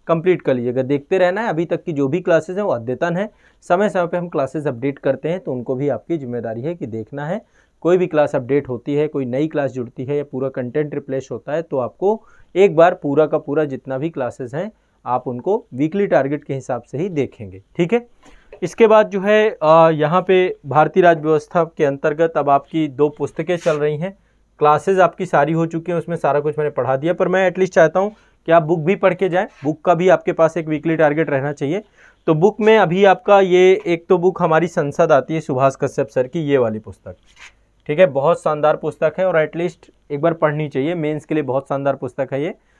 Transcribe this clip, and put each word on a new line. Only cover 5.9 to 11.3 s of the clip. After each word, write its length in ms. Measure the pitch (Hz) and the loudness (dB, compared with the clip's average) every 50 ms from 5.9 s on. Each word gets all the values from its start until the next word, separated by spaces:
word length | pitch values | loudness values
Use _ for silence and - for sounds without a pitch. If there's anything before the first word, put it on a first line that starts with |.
| 123 107 - - 170 151 | -4 -4 -6 -6 -6 -6
जिम्मेदारी 440 | 135 120 120 120 110 113 113 117 | -6 -8 -8 -8 -8 -8 -8 -8
है 120 | 127 165 175 | -8 -8 -8
कि 120 | 170 156 | -8 -10
देखना 400 | 113 110 110 107 - 139 143 147 | -10 -10 -10 -10 -10 -12 -10 -8
है। 140 | 156 190 233 - _ _ _ _ _ _ _ | -8 -8 -8 -10 _ _ _ _ _ _ _
कोई 140 | - 160 180 | 0 2 2
भी 100 | 180 185 | 2 2
क्लास 280 | 175 156 151 147 139 - | 0 2 0 2 2 0
अपडेट 320 | 139 123 120 139 143 139 127 | -4 -2 -2 -2 -2 -2 -4
होती 260 | 123 113 - 147 143 | -6 -8 -6 -4 -2
है, 120 | 147 151 151 | -2 -2 -2
कोई 160 | - 139 135 | -4 -6 -4
नई 240 | 120 123 139 156 156 | -4 -2 -2 -2 -2
क्लास 220 | 156 147 139 127 | -2 -4 -4 -4
जुड़ती 340 | 120 127 123 123 - - 127 | -4 -8 -8 -8 -10 -10 -8
है 120 | 131 143 | -6 -4
या 80 | 147 143 | -6 -6
पूरा 240 | 143 143 127 135 131 | -6 -6 -6 -6 -6
कंटेंट 460 | - 135 123 123 117 151 151 147 139 | -6 -6 -8 -4 -4 -4 -4 -4 -6
रिप्लेस 340 | 143 139 131 131 135 127 - | -10 -8 -6 -8 -8 -8 -8